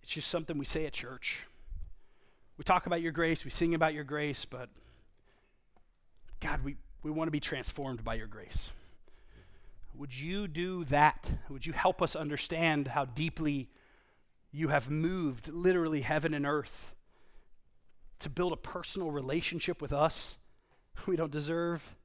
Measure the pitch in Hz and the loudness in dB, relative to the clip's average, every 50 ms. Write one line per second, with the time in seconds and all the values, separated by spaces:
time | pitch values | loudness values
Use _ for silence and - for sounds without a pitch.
0 | - - - 160 147 - - 170 160 - 170 147 139 - - 160 156 147 - - | -8 -8 -6 -6 -4 -2 -2 -2 -2 0 -2 -2 0 0 0 0 0 0 -2 -4
1 | - 123 131 123 - - - - - - - - - - - - - - - - | -6 -6 -10 -6 -4 -4 -4 -4 -8 -14 -18 -18 -12 -8 -6 -6 -6 -6 -8 -14
2 | - - - - - - - _ - - - - 127 - 190 180 - 180 175 170 | -14 -20 -20 -20 -20 -20 -20 _ -20 -20 -16 -12 4 4 4 6 6 2 0 0
3 | 170 165 151 160 170 160 165 - - 143 - - 170 170 165 160 160 160 156 151 | 0 -2 2 2 4 4 4 2 0 -4 0 2 2 4 4 4 4 4 2 0
4 | 147 135 147 151 147 147 139 - - - - 123 127 117 - - - - - - | -6 -4 -2 -2 -2 -2 -2 -4 -8 -10 -10 -12 -12 -12 -14 -20 -20 -20 -20 -20
5 | - - - - _ - _ _ _ _ _ _ _ _ _ - - _ _ _ | -20 -20 -20 -20 _ -20 _ _ _ _ _ _ _ _ _ -20 -20 _ _ _
6 | _ - - - - - - - - - 175 143 127 143 143 - - - - - | _ -20 -20 -18 -14 -10 -8 -4 -2 0 0 0 0 -2 -4 -6 -10 -14 -16 -10
7 | - 156 151 156 160 165 156 151 - - 165 135 123 - - - 143 135 127 117 | -6 -4 -2 0 0 0 0 0 -2 -2 -4 -2 -2 -4 -4 -4 -4 -4 -4 -4
8 | 107 117 113 113 110 107 104 104 107 - - - - - - - - - - - | -2 -2 -2 -2 -2 -4 -8 -10 -10 -2 0 0 0 0 -8 -12 -14 -18 -20 -20
9 | - - - - - - - - - - - - - - - - - - - - | -20 -20 -20 -20 -20 -20 -20 -20 -20 -20 -20 -18 -18 -18 -16 -14 -12 -12 -10 -10
10 | 143 139 123 131 139 165 185 202 208 190 151 165 175 180 185 180 170 131 139 143 | -10 -10 -8 -8 -6 -4 -2 -2 -2 -2 -2 -2 -2 -2 0 -2 0 4 6 8
11 | 147 151 - - - - - - - - - 135 - 165 160 - - 185 180 - | 8 8 8 4 -2 -2 -2 -2 -2 -6 -8 -6 -4 -4 -2 4 4 4 6 6
12 | 185 156 - 156 160 147 147 139 - - 170 160 165 165 156 147 143 135 123 151 | 2 0 2 0 -2 -2 -2 -2 -2 -2 0 4 4 4 6 4 2 2 2 0
13 | 139 131 117 113 156 165 - - 160 151 147 139 127 - - - - - - - | 0 0 0 -2 -2 -2 0 0 0 2 2 0 -2 -6 -12 -20 -20 -20 -20 -20
14 | _ _ _ _ _ _ _ _ _ _ - 143 160 147 147 147 120 127 143 156 | _ _ _ _ _ _ _ _ _ _ -4 -2 2 4 4 4 4 2 0 2
15 | 160 165 185 190 170 147 127 117 107 160 151 170 175 185 185 180 170 160 156 147 | 2 2 2 2 0 0 -2 -2 -8 -8 -6 2 4 6 6 6 4 2 2 0
16 | 127 107 151 156 147 165 151 147 143 143 147 151 139 - - - - - - - | 2 2 2 2 2 2 0 2 2 2 2 2 0 -2 -10 -14 -14 -14 -14 -14
17 | - _ - - - - - - - - - - - - _ - _ - - - | -18 _ -20 -20 -20 -20 -20 -20 -20 -20 -20 -20 -20 -20 _ -20 _ -20 -20 -20
18 | - - - - - 156 131 - 180 180 165 - - - - 185 - - - 196 | -18 -18 -12 -8 -8 -6 -2 0 0 0 0 -2 -6 -10 -8 -8 -8 -6 -4 -4
19 | 185 160 147 143 131 131 147 165 170 - 170 170 - - 175 - 151 135 147 143 | -2 -2 -2 -2 -2 0 0 0 0 0 -2 -2 -2 -2 -2 -2 -2 -2 4 4
20 | 151 160 - - - - - - - - - _ _ _ _ _ _ _ - - | 4 4 4 0 -6 -6 -8 -12 -18 -20 -20 _ _ _ _ _ _ _ -14 -8
21 | - - 185 160 165 156 139 151 147 147 165 165 170 170 170 160 - - - - | -2 0 2 2 2 0 -2 -2 -2 0 0 0 2 0 0 -2 -4 -10 -20 -20
22 | - | -20